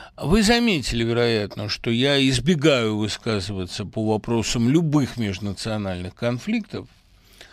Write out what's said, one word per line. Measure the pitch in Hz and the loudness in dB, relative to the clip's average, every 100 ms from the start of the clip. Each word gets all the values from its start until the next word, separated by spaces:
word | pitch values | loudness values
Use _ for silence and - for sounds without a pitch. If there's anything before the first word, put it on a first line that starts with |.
| - - | -20 -8
Вы | 143 202 | 2 4
заметили, | 202 233 240 175 120 117 | 4 4 4 0 0 -2
вероятно, | 117 117 120 113 101 - 107 | 0 2 2 2 -2 -6 -8
что | - - | -6 -2
я | 117 135 143 135 | 0 2 2 2
избегаю | 131 120 180 151 135 113 107 | 2 2 2 4 4 2 0
высказываться | 107 - - 107 92 98 92 - | -2 -4 -4 -4 -2 -6 -6 -8
по | 95 107 110 | -8 -4 0
вопросам | 110 104 117 104 127 117 | 0 0 -2 0 0 2
любых | 151 165 151 127 - | 4 4 2 0 -2
межнациональных | 107 92 101 95 110 110 98 90 90 | -4 -4 -6 -8 -6 -4 -4 -6 -8
конфликтов, | - 120 123 - 226 202 101 110 _ _ _ _ - - | -6 -4 -4 -4 -4 -4 -10 -12 _ _ _ _ -20 -20